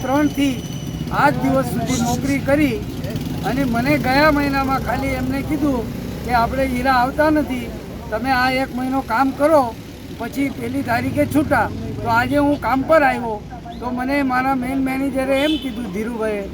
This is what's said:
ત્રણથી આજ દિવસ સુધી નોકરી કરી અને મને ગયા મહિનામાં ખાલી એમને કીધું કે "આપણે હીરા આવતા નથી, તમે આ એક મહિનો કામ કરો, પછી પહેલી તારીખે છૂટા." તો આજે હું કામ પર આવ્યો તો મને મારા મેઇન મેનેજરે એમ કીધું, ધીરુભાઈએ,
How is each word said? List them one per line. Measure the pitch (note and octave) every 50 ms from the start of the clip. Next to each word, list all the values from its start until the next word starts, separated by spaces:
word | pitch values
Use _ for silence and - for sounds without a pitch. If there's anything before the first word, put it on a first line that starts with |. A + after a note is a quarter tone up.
ત્રણથી | - B3 C4 D4 D4+ C#4+ - C#4 C#4+ C#4 B3 A#3 - - - - - - - - - -
આજ | F3 G3+ B3+ D4 -
દિવસ | - C4 C4+ C4 C4 C4
સુધી | B3 B3 A#3+ - B3+ C4 B3
નોકરી | A#3+ A#3+ A#3+ B3 A#3+ C#4 C#4+ C4
કરી | - C4+ C#4 D4+ D4+ C4+ A3+ G3+ - - - - - - - - - - - - -
અને | F#3+ A#3 C4+ C#4
મને | B3 A3+ A#3 B3 C#4+ D4+ C#4
ગયા | B3 B3+ C4 C#4 D4+ D#4
મહિનામાં | C#4+ D4 C#4+ C#4 C#4 C#4 C4+ C4 C4+ B3+
ખાલી | - G#3+ A#3 C4 C4+ C4+
એમને | C4 B3+ B3+ B3+ C4 C#4
કીધું | C4 - D4+ D4 D4 D4 C4 A#3 G#3+ - - - - - - - -
કે | A#3 B3
"આપણે | A#3 A#3 A#3 B3+ C4+ C4+
હીરા | C4 B3 B3 B3 C4+ C4
આવતા | B3 A#3+ C4+ C#4 D4 D4+ D#4
નથી, | D4+ D4+ C4+ A#3 C4 B3 A#3 A3+ - - - - - - - -
તમે | G#3+ A3 A#3+ C4+
આ | C4 B3 B3+ C4
એક | C4 C4 C4+ - A#3+
મહિનો | B3 B3+ C4 C4 C4+
કામ | B3 - A3+ A#3 C#4 C4+
કરો, | C4 - C#4+ D#4 E4 D4 B3+ A3+ - - - - - - - - - -
પછી | A3+ A#3 - C4+ C#4 C#4
પહેલી | - C4 A#3+ A#3 B3+ C#4
તારીખે | C4 B3 A#3 B3 B3 C4+ - D4 -
છૂટા." | - - C#4+ D#4 - C#4+ A#3 G3 E3 - - - - - - G#3
તો | A#3
આજે | A3+ A#3 B3+ B3 C#4 D4
હું | C#4+ C#4+ D4 -
કામ | - A3 B3 C4
પર | C4 D4 D#4+ D#4+ C#4+
આવ્યો | C4 B3 A#3+ A#3+ A3+ G#3+ G#3+ - - B3 A#3 - A#3 A#3+ A3+
તો | A3+ B3
મને | B3 B3 B3+ C4 C#4 C#4+ C#4
મારા | C4 B3+ B3+ C4 C4+ C4+
મેઇન | C4 B3 C4 C4+ C4+
મેનેજરે | C4 C4 C4 C4 C4+ C#4 B3+ C4+ C4 C4+ C4+ C4+ C#4+
એમ | D#4 D#4+ D4
કીધું, | C#4 C4+ G#3+ A3+ A#3+ G3+ F3
ધીરુભાઈએ, | G#3 A3 A#3 A#3+ G#3+ A3 A3 G#3 G3+ G3 F#3